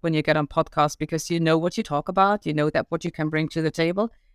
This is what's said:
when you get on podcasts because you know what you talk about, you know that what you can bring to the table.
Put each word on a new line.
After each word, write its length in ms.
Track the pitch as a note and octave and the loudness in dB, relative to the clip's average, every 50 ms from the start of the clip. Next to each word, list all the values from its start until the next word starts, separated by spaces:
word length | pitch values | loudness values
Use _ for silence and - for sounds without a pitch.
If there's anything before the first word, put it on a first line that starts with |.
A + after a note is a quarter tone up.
| - | -4
when 80 | E3+ D#3+ | -2 0
you 80 | D#3 | 0
get 160 | D3+ - D3+ | 2 2 2
on 80 | D3+ D3 | 2 0
podcasts 520 | - - D#3+ D#3 - - D#3 D3 D3 - | -2 0 -2 -2 0 2 0 0 0 0
because 340 | - D#3 D3+ E3 D#3 - - | -4 -8 -4 -4 -6 -4 -2
you 80 | F3 E3+ | -2 0
know 180 | E3 D#3+ D#3+ | 2 4 4
what 200 | D#3+ E3 F3+ - | 2 2 0 -2
you 60 | - A3 | -4 -4
talk 240 | - D3 D3 - | -2 -4 -4 -4
about, 380 | - F3+ G3 F#3+ G3 G#3 G#3 - | -2 2 2 4 4 2 0 -2
you 80 | D#3+ D3 | -2 0
know 160 | D3+ D3 D#3 | 0 0 2
that 160 | - - - - | 2 0 0 0
what 140 | E3 D#3 - | -4 -4 -4
you 80 | E3+ | -6
can 160 | - - D#3 | -4 -4 -4
bring 220 | D3+ D#3+ D#3 D#3+ D3+ | -2 0 -2 -2 -2
to 120 | - E3 | -2 -2
the 100 | D#3+ D#3 | -2 -2
table. 400 | - - E3 E3 F3 G3+ A3 A#3 - _ _ _ | 0 0 0 0 0 0 -2 -4 -4 _ _ _